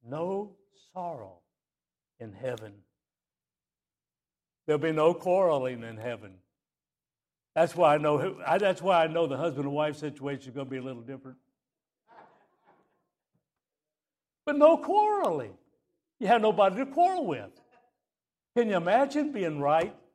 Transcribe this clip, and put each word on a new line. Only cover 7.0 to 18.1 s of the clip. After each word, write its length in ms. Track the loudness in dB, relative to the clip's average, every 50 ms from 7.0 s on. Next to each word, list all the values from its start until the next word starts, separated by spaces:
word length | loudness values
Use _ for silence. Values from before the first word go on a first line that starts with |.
| _ _ _ _ _ _ _ _ _ _ _
That's 220 | 0 0 0 2
why 180 | 4 4 6 6
I 40 | 4
know, 380 | 2 2 0 0 0 -2 -6 -8 -4
I, 140 | -2 0 0
that's 240 | 2 0 -2 -2 0
why 220 | 2 2 2 2
I 20 |
know 200 | 2 0 -2 -2
the 100 | -2 -2
husband 300 | -4 -4 -4 -4 -4 -6
and 80 | -6 -4
wife 220 | -2 -4 -4 -4
situation 540 | -6 -10 -12 -10 -8 -8 -8 -8 -8 -12 -14
is 40 | -12
gonna 140 | -12 -12 -10
be 100 | -10 -10
a 40 | -10
little 200 | -12 -14 -14 -14
different. 360 | -16 -18 -18 _ -20 -20 _ _ _ _ _ _ _ _ _ _ _ _ _ _ _ -20 -20 -20 -20 _ _ _ _ _ _ _ _ _ _ _ _ _ _ _ _ _ _ _ _ _ _ _ _ _ _ _ _ _ _ _ _ _ _ _ _ _ _ _ _ _ _ _
But 140 | -4 2 6
no 180 | 8 8 8
quarreling. 800 | 6 2 0 2 2 4 4 2 0 0 0 -2 -2 -6 -10 -14 -20 _ _ _ _ _ _ _ _ _ _ _ _
You 80 | 2
have 160 | 2 4 4 4
nobody 340 | 2 4 6 4 4 4
to 100 | 0 -6
quarrel 400 | -6 0 2 2 2 2 -2 -4
with. 240 | -4 -6 -8 -8 -14 _ _ _ _ _ _ _ _ _ _ _ _